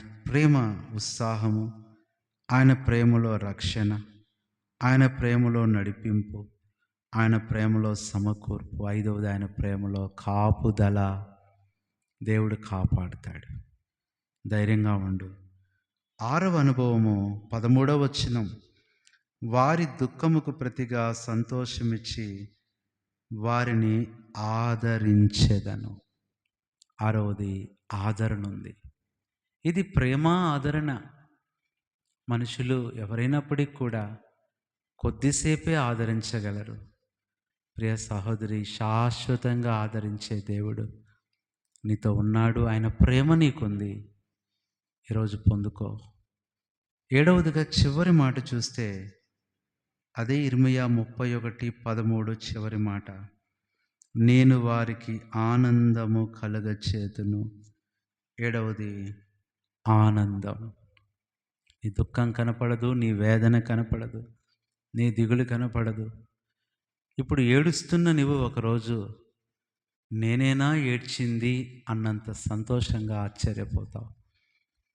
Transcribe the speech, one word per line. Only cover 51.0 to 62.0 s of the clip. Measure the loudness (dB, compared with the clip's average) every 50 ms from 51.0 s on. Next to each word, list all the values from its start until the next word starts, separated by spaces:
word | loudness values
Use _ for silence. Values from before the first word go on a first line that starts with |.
| 0 -2 -4 -4 -4 -2 -4
ఒకటి | -4 -6 -8 -8 -6 -8 -8
పదమూడు | -8 -6 -6 -4 -4 -2 0 0 0 0 -2 -4
చివరి | -6 -8 -8 -10 -8 -6 -6 -6 -4
మాట, | -2 -2 -2 -2 -6 -8 -10 -16 -16 -18 -20 _ _ _ _ _ _ _ _ _ _ _ _ _ _ _ _ 0
"నేను | 4 4 6 8 8 8 8 6
వారికి | 4 2 0 0 0 -2 -4 -6 -8 -8 -10 -10 -10 -10 -8 -4
ఆనందము | -2 0 2 2 2 4 4 4 4 4 4 2 2 0 0 0 0 -2 -4 -6 -8
కలగచేతును." | -8 -6 -6 -4 -4 -6 -6 -4 -4 -4 -4 -4 -6 -8 -8 -6 -4 -4 -4 -4 -4 -8 -12 -16 -20 -20 _ _ _ _ _ _ _ _ _ _ _ _ _ -6
ఏడవది | -4 -2 -2 -2 -2 -4 -6 -6 -8 -8 -8 -10 -10 -12 -12 -16 _ _ _ _ _ _ _ _ _ _ _ _ 2
ఆనందం. | 4 6 6 6 6 6 4 2 0 -2 -4 -6 -8 -8 -10 -12 -16 -16 _ _ _ _ _ _ _ _ _ _ _ _ _ _ _ _ _ _ _ _ _ -10
నీ | -6
దుఃఖం | -2 -2